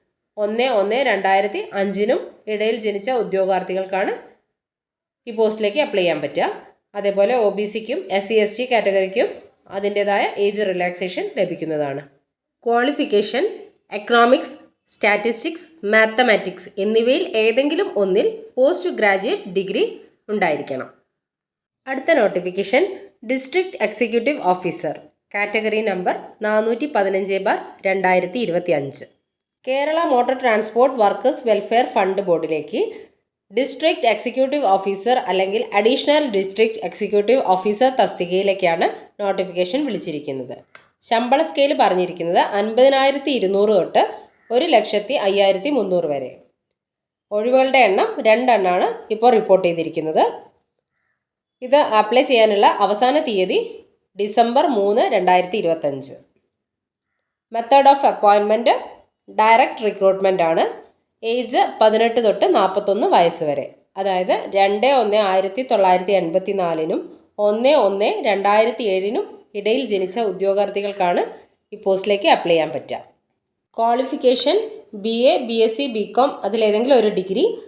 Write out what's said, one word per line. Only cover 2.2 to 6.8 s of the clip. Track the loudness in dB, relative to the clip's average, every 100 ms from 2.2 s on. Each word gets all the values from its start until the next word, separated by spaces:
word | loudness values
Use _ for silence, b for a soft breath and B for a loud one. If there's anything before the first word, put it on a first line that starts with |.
| -4 -16 -10
ഇടയിൽ | -4 -2 -2
ജനിച്ച | -4 -4 -4
ഉദ്യോഗാർത്ഥികൾക്കാണ് | -4 -2 -2 0 -2 -2 -6 -4 -4 -4 -6 -12 _ _ _ _ _ _ _ _ _ -10
ഈ |
പോസ്റ്റിലേക്ക് | -2 -2 0 -2 -2
അപ്ലൈ | -2 0
ചെയ്യാൻ | 0 -2
പറ്റുക. | -4 -4 -4 -6 -16 _